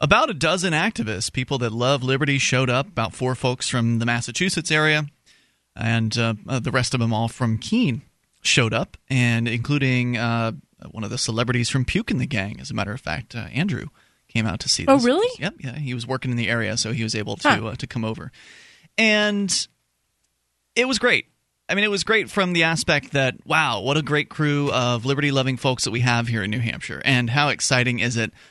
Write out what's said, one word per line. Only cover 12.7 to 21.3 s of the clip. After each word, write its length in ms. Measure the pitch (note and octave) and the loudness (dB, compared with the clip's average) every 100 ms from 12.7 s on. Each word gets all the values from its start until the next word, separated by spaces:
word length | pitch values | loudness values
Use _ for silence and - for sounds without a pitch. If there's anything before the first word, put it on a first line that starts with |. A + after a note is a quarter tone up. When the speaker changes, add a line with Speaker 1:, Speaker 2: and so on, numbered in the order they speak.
Speaker 1:
a 40 | |
matter 180 | A2 G2 | -6 -4
of 80 | G#2 | -6
fact, 360 | - D#2 - A#2 | -6 -8 -8 -10
uh, 100 | - | -8
Andrew 340 | B2+ G3 C#3 - _ _ _ _ | -4 -2 -2 -6 _ _ _ _
came 200 | A#2 A2 | -2 -2
out 120 | E2+ | -2
to 80 | - | -2
see 180 | - F#2+ | -2 4
Speaker 2:
Oh, 80 | C4+ | 4
Speaker 1:
this. 80 | |
Speaker 2:
really? 240 | A#3+ D#4 A#4+ B4 | 6 2 0 -2
Speaker 1:
Yep, 160 | E3+ - | -8 -6
yeah, 180 | C3 B2 | -10 -6
he 160 | C#3 | -6
was 120 | B2 B2 | -6 -4
working 260 | C3 C3 | -4 -2
in 40 | A#2+ | -2
the 120 | A2 | 0
area, 280 | A#2 G#2+ A2 | 0 0 -2
so 160 | G#2+ | -4
he 120 | A#2+ | -2
was 100 | A2+ | -2
able 220 | A2+ G#2 A2 | -4 -4 0
to, 120 | D4 | 2
Speaker 2:
Huh. 180 | A#3+ A2 | 2 0
Speaker 1:
uh, 60 | - | -8
to 100 | - | -8
come 180 | B2 | -6
over. 280 | A2 A2+ E2 - - - - - _ - | -4 -6 -12 -16 -20 -20 -20 -20 _ 0
And 720 | A3 G#3+ G#3 G3+ G3 - - _ _ _ _ _ _ _ _ _ _ - | 2 4 2 0 0 -2 -4 _ _ _ _ _ _ _ _ _ _ 0
it 100 | B3+ | 0
was 120 | A#3+ | 2
great. 280 | B3 D#3 - | 2 2 -2